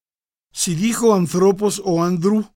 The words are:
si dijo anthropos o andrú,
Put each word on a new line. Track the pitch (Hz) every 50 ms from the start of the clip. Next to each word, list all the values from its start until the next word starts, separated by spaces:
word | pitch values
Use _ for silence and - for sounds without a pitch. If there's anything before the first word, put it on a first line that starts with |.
| _ _ _ _ _ _ _ _ _ _ -
si | - - 185 170
dijo | 156 196 226 233 - 233 226 214
anthropos | 190 175 143 - 175 185 196 196 190 208 202 202 202 190
o | 196 170 165 170
andrú, | 175 180 170 160 196 214 214 208 - _